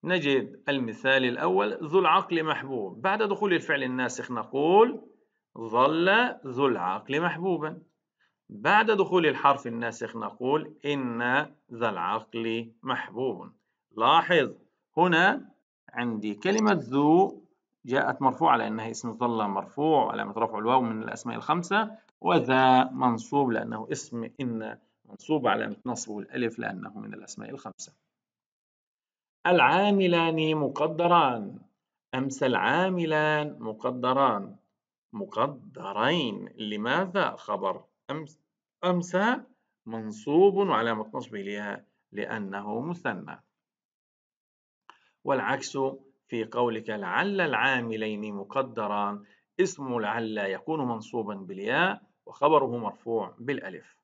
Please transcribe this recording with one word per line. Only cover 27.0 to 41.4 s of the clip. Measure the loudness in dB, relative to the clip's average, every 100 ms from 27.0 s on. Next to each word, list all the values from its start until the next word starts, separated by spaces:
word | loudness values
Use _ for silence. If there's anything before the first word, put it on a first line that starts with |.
| -14
الأسماء | -14 -16 -16 -14
الخمسة. | -14 -16 -16 -20 _ _ _ _ _ _ _ _ _ _ _ _ _ _ _ 4
العاملان | 6 6 6 4 4 4 4 2 0 0 0
مقدران. | -2 -2 -2 0 4 6 4 0 -6 -12 -20 _ _ _ _ -4
أمس | -4 -2
العاملان | 0 2 2 2 2 0 0 2 2 0 -2 -6
مقدران. | -10 -6 -6 -2 0 2 2 2 -4 -16 _ _ _ _ _
مقدرين. | -12 -8 -2 -2 -4 -16 -14 -10 -2 0 2 -2 -6 -10 -10
لماذا | -8 -4 -2 -2 0 -2 -2 -4
خبر | -8 -4 -4 -6 -10 _ _
أمس؟ | -10 -10 _ _ _ _ _ -2
أمس | 0 0 0 2 0 -6 _ _ _ -10
منصوب | -8 -8 -10 0 6 6 6
وعلامة | 2 2 2 -2 -4
نصبه | -10 -10 -10